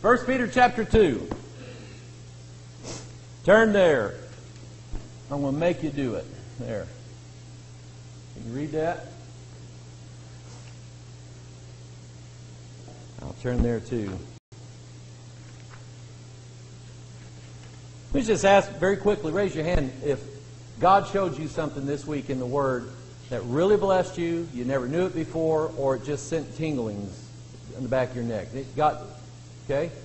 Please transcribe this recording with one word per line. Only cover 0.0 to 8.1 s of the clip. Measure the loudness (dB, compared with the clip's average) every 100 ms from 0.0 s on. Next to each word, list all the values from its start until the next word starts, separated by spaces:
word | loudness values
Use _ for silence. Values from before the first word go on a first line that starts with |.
First | 8 6 6
Peter | 2 4
chapter | 8 6 6
two. | 6 8 8 6 -2 -6 -8 -14 -14 -14 -14 -14 -16 -16 -16 -16 -16 -16 -16 -14 -12 -10 -12 -14 -16 -2 8
Turn | 10 10
there. | 8 8 8 4 -2 -12 -14 -16 -16 -16 -16 -8 -8 -8 -16 -6
I'm | -2
gonna | 0 4
make | 2 2
you | -2
do | 0 0 -2
it. | -6 -12 -14 -10
There. | -4 -4 -6 -12 -16 -16 -16 -18 -16 -16 -16 -16 -16 -16 -16